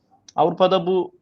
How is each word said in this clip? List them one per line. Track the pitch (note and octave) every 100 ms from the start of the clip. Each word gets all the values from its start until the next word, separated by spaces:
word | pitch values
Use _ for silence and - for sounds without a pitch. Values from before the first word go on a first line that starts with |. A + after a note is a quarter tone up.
| _ _ _ -
Avrupa'da | D#3+ E3+ F#3 F#3 F3
bu | F#3 F3 -